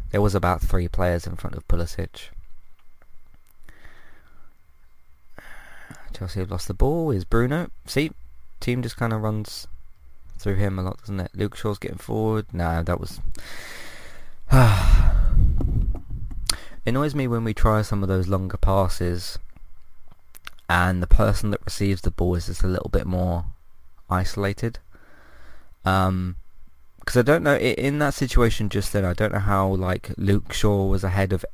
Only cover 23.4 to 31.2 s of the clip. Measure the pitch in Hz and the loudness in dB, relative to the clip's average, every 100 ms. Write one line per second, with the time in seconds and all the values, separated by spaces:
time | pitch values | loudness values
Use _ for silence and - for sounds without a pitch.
23.4 | - - - - - - - 92 90 - | -6 -10 -18 -20 -20 -14 -4 -2 0 -2
24.4 | 98 101 117 - - - - - - - | -4 -2 -6 -6 -16 -20 -20 -20 -20 -18
25.4 | - - - - 92 95 95 92 92 87 | -14 -14 -16 -6 0 2 2 0 -4 -8
26.4 | - - - - - - - 123 120 160 | -12 -16 -16 -18 -20 -12 0 2 4 4
27.4 | 151 143 123 - 135 147 147 - 131 - | 4 2 2 0 -2 0 -2 -2 2 4
28.4 | 117 - 104 104 - 104 92 90 107 104 | 4 2 0 -2 -2 0 0 0 0 2
29.4 | 101 98 95 95 92 92 - - 98 101 | 2 2 2 0 0 -4 -6 -4 2 2
30.4 | - - 107 101 98 95 95 95 | 0 0 2 4 2 2 2 0